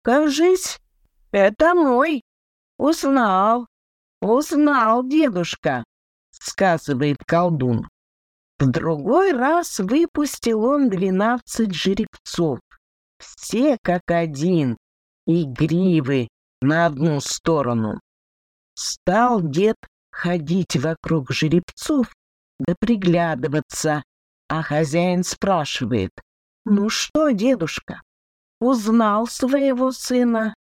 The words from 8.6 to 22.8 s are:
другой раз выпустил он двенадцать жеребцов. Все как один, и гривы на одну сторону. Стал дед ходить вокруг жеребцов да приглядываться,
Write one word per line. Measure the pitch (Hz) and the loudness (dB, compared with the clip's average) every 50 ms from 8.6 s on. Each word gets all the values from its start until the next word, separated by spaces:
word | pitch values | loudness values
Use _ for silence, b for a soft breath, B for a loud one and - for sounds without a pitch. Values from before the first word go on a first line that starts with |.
| 139 131 | 0 0
другой | 117 - - 160 165 147 139 185 262 349 392 392 | 0 0 -2 -2 -4 -2 0 0 2 2 2 2
раз | 320 233 247 277 320 349 330 - - - | 0 0 0 0 0 0 -2 -4 -6 -6
выпустил | 190 185 247 311 339 - _ 294 294 269 - - - 233 226 214 214 | -4 0 0 0 0 0 _ -4 -4 -4 -6 -4 -2 -2 0 0 0
он | 247 285 294 277 247 | 0 2 2 2 0
двенадцать | 190 175 190 190 185 185 208 226 247 247 _ - - - 226 202 180 | 0 0 0 0 0 0 0 0 -2 -4 _ -8 -4 -2 -2 -2 -2
жеребцов. | 147 - 190 202 226 214 - - - _ - - - 170 156 127 113 _ _ _ _ _ _ _ _ _ _ _ | -2 -2 -2 0 -2 -4 -6 -8 -20 _ -10 -4 -2 -2 -2 -2 -6 _ _ _ _ _ _ _ _ _ _ _
Все | _ - - - - - - - 220 269 311 262 - | _ -20 -20 -20 -18 -10 -6 -2 0 2 2 0 0
как | _ - 175 180 _ | _ -2 -2 -2 _
один, | - 170 170 170 160 147 135 151 180 185 165 143 123 113 - _ _ _ _ _ _ _ _ _ | -2 0 0 0 -2 -4 -2 0 0 2 2 0 -2 -4 -6 _ _ _ _ _ _ _ _ _
и | - 165 175 160 | 0 0 0 0
гривы | 135 123 - 151 151 160 175 190 185 175 156 135 127 143 131 117 110 _ _ _ _ _ _ | -4 -2 -2 -2 0 2 2 2 2 2 2 2 0 0 -2 -2 -4 _ _ _ _ _ _
на | 127 139 156 165 170 | 0 2 2 4 2
одну | 170 147 131 156 170 151 139 | 0 0 0 0 0 0 -2
сторону. | - - - - _ 165 165 147 135 123 120 113 110 107 104 - _ _ _ _ _ _ _ _ _ _ _ _ _ _ _ | -4 -6 -10 -4 _ 0 0 0 0 0 -2 -2 -2 -4 -6 -8 _ _ _ _ _ _ _ _ _ _ _ _ _ _ _
Стал | - - - - _ _ 180 180 214 240 247 240 208 | -12 -10 -10 -10 _ _ 0 2 2 4 4 2 0
дед | 170 151 131 165 202 214 220 _ - _ _ _ _ _ | 0 0 0 2 2 2 0 _ -10 _ _ _ _ _
ходить | - - - 175 180 175 151 139 170 190 170 _ - | -14 -6 -4 -2 -2 -2 -2 -2 -2 -2 0 _ -2
вокруг | 143 123 160 165 _ - - 165 156 131 - | -2 -2 -2 -6 _ -4 -2 -2 -2 -2 -4
жеребцов | 131 - 151 156 156 175 - - - - - - 311 277 233 - - _ _ _ _ _ _ _ _ _ | -4 -2 0 2 2 0 0 -2 -18 -12 -4 -2 0 0 0 -2 -6 _ _ _ _ _ _ _ _ _
да | 135 - 175 | -4 -4 -2
приглядываться, | _ | _